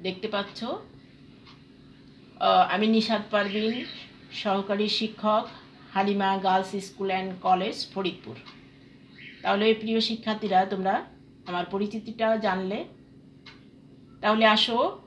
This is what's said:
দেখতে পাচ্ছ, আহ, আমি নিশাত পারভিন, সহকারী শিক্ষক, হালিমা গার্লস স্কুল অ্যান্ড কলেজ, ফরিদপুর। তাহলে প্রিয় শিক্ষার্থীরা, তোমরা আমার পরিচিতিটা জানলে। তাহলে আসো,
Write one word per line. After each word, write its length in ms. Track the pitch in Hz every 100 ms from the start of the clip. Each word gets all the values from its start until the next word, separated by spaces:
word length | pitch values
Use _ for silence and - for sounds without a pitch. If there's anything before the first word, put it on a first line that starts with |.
দেখতে 260 | 180 185 208
পাচ্ছ, 360 | 202 196 -
আহ, 140 | 233 392 - - - - - - - - - - - - - - - - 190 185 185
আমি 160 | 185 220
নিশাত 360 | 220 220 214 -
পারভিন, 540 | 208 202 208 220 247 - - - - -
সহকারী 560 | - 214 196 196 202 214
শিক্ষক, 600 | - 220 - 214 220 226 - - - -
হালিমা 440 | 190 202 202 190 196
গার্লস 460 | 190 190 190 202
স্কুল 240 | 185 - 196
অ্যান্ড 260 | 185 190 180
কলেজ, 440 | 185 180 202 - -
ফরিদপুর। 420 | 196 185 - - 123 - - - - - - - - - -
তাহলে 320 | 190 202 220
প্রিয় 260 | 220 220 226
শিক্ষার্থীরা, 680 | 220 220 220 214 208 185 196
তোমরা 380 | 202 190 240 - - - - -
আমার 180 | 175
পরিচিতিটা 720 | 175 196 208 220 214 214 220 220
জানলে। 480 | 208 185 185 220 349 - - - - - - - - - - - - -
তাহলে 260 | 208 220 220
আসো, 540 | 220 - 233 330 -